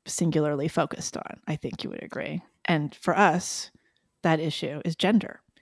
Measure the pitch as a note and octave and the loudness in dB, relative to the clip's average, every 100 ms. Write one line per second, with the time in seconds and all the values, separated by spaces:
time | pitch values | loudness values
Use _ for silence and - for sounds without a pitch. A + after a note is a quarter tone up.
0 | - - E3+ D#3 D3+ C#3+ D3+ - D#3 - | -8 0 2 4 2 2 0 0 -2 -2
1 | D#3 - - - - D#3 B2+ - - - | -8 -8 -10 -10 -6 -6 -6 -8 -8 -10
2 | - - C#3+ D#3 - _ - E3 D3 - | -10 -8 -6 -6 -10 _ -2 0 0 -4
3 | - - G3 E3+ - - - _ _ _ | 0 4 6 4 -2 -8 -10 _ _ _
4 | _ _ E3+ D#3+ D#3+ - D3+ D3 E3 D#3+ | _ _ 2 2 0 -4 -6 -4 -4 0
5 | F#3 A3 - - _ _ | 4 4 4 -8 _ _